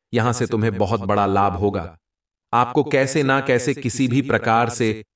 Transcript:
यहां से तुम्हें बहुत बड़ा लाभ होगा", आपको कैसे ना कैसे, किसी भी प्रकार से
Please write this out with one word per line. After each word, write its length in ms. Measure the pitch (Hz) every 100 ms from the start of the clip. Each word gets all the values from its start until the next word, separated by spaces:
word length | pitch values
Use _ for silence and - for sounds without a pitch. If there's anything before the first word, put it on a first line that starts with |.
| _
यहां 200 | 113 120
से 140 | 117 117
तुम्हें 300 | 110 113 95
बहुत 240 | 95 95
बड़ा 240 | 98 104 98
लाभ 280 | 98 98
होगा", 440 | 87 101 98 82 80 _ _ _ _ _
आपको 300 | 117 120 147
कैसे 400 | 143 139 135 156
ना 180 | 135 135
कैसे, 320 | 135 123 143
किसी 340 | 139 123 - 127
भी 140 | 131
प्रकार 480 | 139 110 117 113 120
से 340 | 120 113 107 -